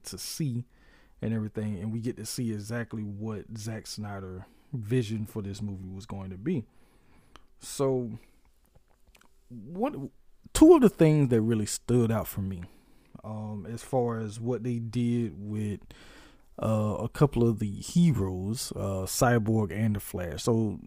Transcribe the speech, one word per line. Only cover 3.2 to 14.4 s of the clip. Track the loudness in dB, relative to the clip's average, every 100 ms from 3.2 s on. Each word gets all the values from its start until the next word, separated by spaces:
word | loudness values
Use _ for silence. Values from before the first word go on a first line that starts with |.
| -8 -8 -10 -10
Zack | -8 -10 -10
Snyder | -10 -8 -8 -10 -12 -14 _ -12
vision | -10 0 0 0 -4 -4
for | -6
this | -8 -6
movie | -8 -8 -10
was | -14 -12
going | -12 -10
to | -8
be. | -2 -2 -4 _ -20 _ _ -20 _ -20 -20 _
So, | -14 -2 0 2 -2 -8 -14 _ _ _ _ _ _ _ -20 _ -20 _ _
what, | -16 -12 -4 -4 -4 -12 -14 -20 -20 -6
two | 8 10
of | 12
the | 10
things | 8 6 6 6
that | 4
really | 4 2 0
stood | -6 2 4 4
out | 0 -2
for | -4
me, | -4 -6 -12 -16 _ -20 _ -18
um, | -12 -8 -8 -8 -10
as | -12
far | -4 0 0 -2
as | -6
what | -6